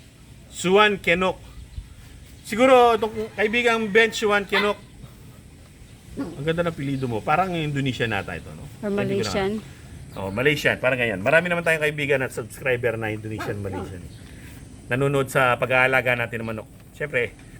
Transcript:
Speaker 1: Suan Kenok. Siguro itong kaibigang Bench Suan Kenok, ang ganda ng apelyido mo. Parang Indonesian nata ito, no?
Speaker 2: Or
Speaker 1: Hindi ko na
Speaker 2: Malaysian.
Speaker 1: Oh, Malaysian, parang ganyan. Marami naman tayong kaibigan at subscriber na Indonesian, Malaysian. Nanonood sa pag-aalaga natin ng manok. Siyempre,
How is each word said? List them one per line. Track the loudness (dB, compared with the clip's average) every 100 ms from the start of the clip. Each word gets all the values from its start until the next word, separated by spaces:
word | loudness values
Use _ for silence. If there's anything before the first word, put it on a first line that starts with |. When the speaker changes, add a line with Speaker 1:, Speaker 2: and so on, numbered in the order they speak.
| -20 -20 -20 -20 -18
Speaker 1:
Suan | -4 4 6 6 4
Kenok. | 0 2 2 -2 -10 -18 -16 -14 -14 -18 -20 -20 -20 -18
Siguro | -6 2 6 8 8 4
itong | -2 -4 -8
kaibigang | -2 0 2 2 2 2
Bench | 4 4 2
Suan | 2 2
Kenok, | 2 0 0 -2 -8 -20 -20 -20 -20 -20 -20 -20 -20 -20 -20 -20 -16
ang | -12 -10 -6
ganda | -4 -2
ng | -2
apelyido | -2 -4 -4 -2
mo. | -4
Parang | 0 0 0
Indonesian | -2 -2 -2 -2 -2 -2
nata | -2 -4
ito, | -8 -10
no? | -14 -14 -10
Speaker 2:
Or | -4
Speaker 1:
Hindi |
ko |
na | -2
Speaker 2:
Malaysian. | -2 -2 -2 -2 -2 -4 -8 -18 -18 -18 -14
Speaker 1:
Oh, | -10 -6
Malaysian, | 0 0 2 0 2
parang | 2 2
ganyan. | 0 0
Marami | 4 4 4
naman | 0
tayong | 0 2
kaibigan | 0 0 0 2
at | 0
subscriber | -6 -10 -6 -2 0 0 0
na | -4
Indonesian, | -6 -6 -6 -6 -6
Malaysian. | -6 -6 -8 -12 -14 -18 -18 -18 -18 -18 -18 -14 -4
Nanonood | 0 2 2 0
sa | 2 4
pag-aalaga | 2 2 4 4 4 2 0
natin | -2 -4
ng | -6
manok. | -8 -10 -18 -18
Siyempre, | -10 -4 -2 -2 -6 -20